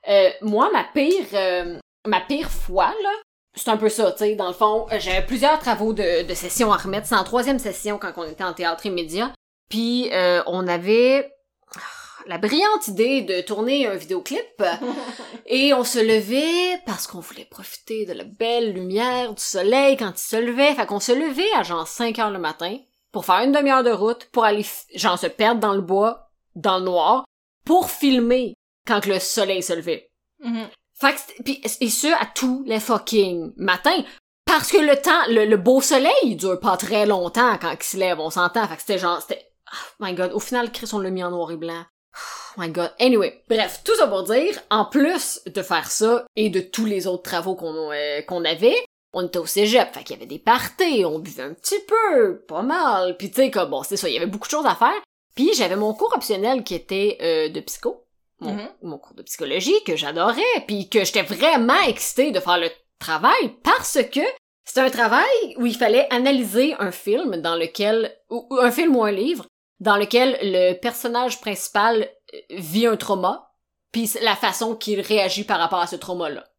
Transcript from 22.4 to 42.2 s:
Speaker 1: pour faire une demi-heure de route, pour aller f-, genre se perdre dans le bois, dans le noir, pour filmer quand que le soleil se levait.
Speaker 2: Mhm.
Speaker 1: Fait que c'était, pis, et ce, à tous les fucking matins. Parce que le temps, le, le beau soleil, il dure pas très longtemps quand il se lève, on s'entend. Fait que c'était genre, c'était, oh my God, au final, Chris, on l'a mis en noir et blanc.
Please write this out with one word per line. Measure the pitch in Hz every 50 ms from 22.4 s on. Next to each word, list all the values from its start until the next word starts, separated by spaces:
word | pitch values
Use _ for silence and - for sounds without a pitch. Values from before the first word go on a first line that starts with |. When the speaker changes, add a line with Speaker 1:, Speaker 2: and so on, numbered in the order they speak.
| 170 151 160 - 170 175 208 277 _ _ _ _ _ _
Speaker 1:
pour | - 214 -
faire | - 185 190
une | 233 269
demi-heure | 277 294 285 277 269 262 247
de | 240
route, | 226 185 196 220 240 233 - _
pour | - 247 226
aller | 214 208 208 208
f-, | - - - - _ -
genre | 185 208 196 180 180
se | - 170
perdre | - - 220 214 240 226
dans | 202 214 196
le | 196
bois, | 190 165 190 196 208 226 233 - - _ _ _ _ _ _
dans | 170 156 208 190 185
le | 185
noir, | 185 180 175 156 170 220 269 269 _ _ _ _ _ _ _ _
pour | - 320 359 359 -
filmer | - - - 277 262 247 233 233 247 262 254 202 - _ _ _ _ _ _
quand | - 233 202
que | 202 196
le | 196 180
soleil | - - - 226 202 190 190 185 175
se | - 175
levait. | 165 160 170 160 - _ _ _ _ _ _ _ _ 302
Speaker 2:
Mhm. | 240 233 226 220 - - _ _ _ _
Speaker 1:
Fait | - - 277 285
que | -
c'était, | - - - - 240
pis, | - 269 - - 220 - -
et | 262 226
ce, | - - - 302
à | 330 - - - -
tous | - 262 254 254 269 277 233
les | 220 220
fucking | 214 - 233 202 - - 226 214 196 190 175 170 165 160 - -
matins. | 185 190 180 180 - 285 349 359 - - - - _ _ _ _ _
Parce | - 330 311 - -
que | - 403
le | 302 294 285 277
temps, | 277 359 311 339 - -
le, | 226 220 214
le | 214 220 202
beau | 175 220 254 269
soleil, | 262 - - 262 269 320 508 571 440
il | 254 208 156
dure | - 190 185 180
pas | - 220 185 180
très | - - 214 214 208
longtemps | 208 208 185 175 170 - 233 240 247 214 175
quand | - 165
il | 143 - -
se | - - 190
lève, | 185 185 175 165
on | 156 160
s'entend. | 156 185 175 175 175 233 214 180
Fait | 165
que | 156
c'était | - - 208 185
genre, | 185 175 175 156
c'était, | - - 160 - - _ _ _ _ -
oh | - - - - _ _ 208
my | 190 180
God, | 175 185 180 180
au | 208
final, | 208 - 254 247 240 233
Chris, | 240 - 240 214 -
on | 208
l'a | 190 185
mis | 185 185 180
en | 175
noir | 180 175 170 160
et | 170 156
blanc. | 165 165 165 170 170 _ _ _ _ _ _ -